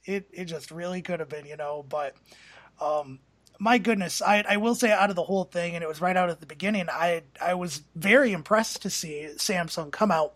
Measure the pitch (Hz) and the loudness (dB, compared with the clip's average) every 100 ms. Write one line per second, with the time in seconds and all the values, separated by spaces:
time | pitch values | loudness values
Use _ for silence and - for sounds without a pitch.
0 | - 196 190 170 180 160 - 165 175 185 | -6 -8 -8 -14 -10 -10 -12 -10 -8 -6
1 | 175 170 147 151 143 151 147 147 139 151 | -6 -6 -6 -10 -12 -10 -8 -8 -6 -6
2 | 139 - _ - - - - _ 151 151 | -6 -10 _ -20 -20 -20 -20 _ -2 -2
3 | 143 131 _ _ _ _ 208 240 214 208 | -4 -14 _ _ _ _ 2 4 4 0
4 | 175 - 190 208 208 208 226 233 233 202 | 0 0 4 4 4 2 2 2 4 4
5 | 202 180 170 190 180 175 170 170 160 151 | 4 2 0 -2 -2 -4 -4 -4 -6 -2
6 | 180 185 180 165 151 151 190 214 165 139 | 2 4 2 -2 -10 -4 -2 0 -2 0
7 | 175 165 160 - 175 180 180 - - 165 | 0 0 -6 -4 -2 -2 -4 -8 -12 -2
8 | 196 240 262 180 - 214 220 - 196 - | 4 6 6 0 2 2 2 -4 -6 -6
9 | 160 147 151 - - 185 165 - 147 - | -6 -8 -10 -6 -2 -2 -2 -6 -8 0
10 | 214 165 151 | 2 4 0